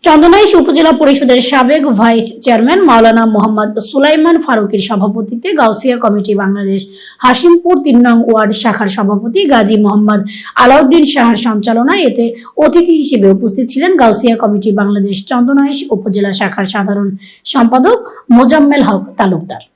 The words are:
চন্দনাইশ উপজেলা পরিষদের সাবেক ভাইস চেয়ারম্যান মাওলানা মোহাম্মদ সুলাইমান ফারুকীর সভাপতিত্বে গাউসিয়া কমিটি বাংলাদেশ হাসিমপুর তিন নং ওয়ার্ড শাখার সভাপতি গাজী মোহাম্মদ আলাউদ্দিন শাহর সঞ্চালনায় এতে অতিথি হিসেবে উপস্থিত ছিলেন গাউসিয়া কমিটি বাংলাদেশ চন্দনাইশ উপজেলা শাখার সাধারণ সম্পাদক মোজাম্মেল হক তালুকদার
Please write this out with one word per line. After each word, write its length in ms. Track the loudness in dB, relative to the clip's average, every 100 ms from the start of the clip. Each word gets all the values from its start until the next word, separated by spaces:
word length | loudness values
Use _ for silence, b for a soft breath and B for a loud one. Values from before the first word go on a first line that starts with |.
| 4
চন্দনাইশ 460 | 4 6 4 4 4
উপজেলা 300 | 2 0 2 2
পরিষদের 380 | 2 2 2 0 0
সাবেক 340 | 0 2 0 0 0
ভাইস 260 | 0 0 -2 -6
চেয়ারম্যান 360 | -2 0 2 2 2
মাওলানা 340 | 4 4 2 0 0
মোহাম্মদ 340 | 0 -2 -4 -6 -6
সুলাইমান 480 | -2 0 2 2 2 0
ফারুকীর 380 | -2 -2 -4 -4
সভাপতিত্বে 600 | -2 -2 -4 -8 -8 -6 0
গাউসিয়া 360 | 0 0 -4 -2
কমিটি 300 | -2 -2 -2 -2
বাংলাদেশ 400 | -2 -4 -4 -4 -6 B B B -2
হাসিমপুর 500 | 0 2 2 2 0 0
তিন 120 | 2 2
নং 120 | 2 2
ওয়ার্ড 240 | 0 0 -2
শাখার 280 | -4 -2 -4 -2
সভাপতি 460 | -2 -2 -2 -2 0
গাজী 240 | 0 0 0 0
মোহাম্মদ 360 | 0 0 -2 -4 B B 0
আলাউদ্দিন 420 | 2 4 4 2 2
শাহর 240 | 0 0 0 -2
সঞ্চালনায় 560 | -4 -2 -2 0 0 0
এতে 160 | -2 -4 -6 B -2 2
অতিথি 280 | 2 2 0
হিসেবে 260 | 0 0 2 2
উপস্থিত 300 | -2 -4 -6
ছিলেন 180 | -2 0 2
গাউসিয়া 340 | 2 2 -2 0
কমিটি 280 | -2 -2 -2 -2
বাংলাদেশ 380 | 0 -2 -2 -4 -4
চন্দনাইশ 460 | -2 0 0 0 -4 -6 -6
উপজেলা 360 | -4 -4 -4 -4
শাখার 280 | -6 -4 -6
সাধারণ 340 | -4 -4 -4 -4 -8 B B -8
সম্পাদক 460 | 0 2 2 2 0 B B B 2
মোজাম্মেল 440 | 4 2 2 2 0
হক 140 | -2 -6 -4
তালুকদার 440 | -2 -2 -6 -16 -20